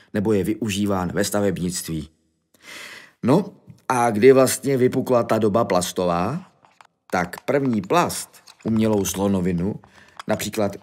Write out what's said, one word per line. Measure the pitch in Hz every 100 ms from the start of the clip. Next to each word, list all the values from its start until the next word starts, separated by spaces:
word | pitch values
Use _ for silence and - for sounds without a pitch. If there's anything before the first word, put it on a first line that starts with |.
| _
nebo | - 104
je | 101
využíván | 90 107 113 98 101 95 87
ve | 87
stavebnictví. | 101 104 101 82 87 90 - 80 73 _ _ _ _ _ - - - - - -
No | 110 165 - - - - -
a | 127 120
kdy | 104 127
vlastně | 131 131 - 139 131
vypukla | 123 131 113 123
ta | 110 113
doba | 107 107 107
plastová? | 90 87 - 90 85 98 165 - _ _ _ _ _ -
Tak | 95 175 -
první | - 139 135 110
plast, | 90 165 127 - - - - -
umělou | 113 113 110 104 95
slonovinu, | 92 101 98 90 87 92 - - - - - -
například | 107 - 110 101 196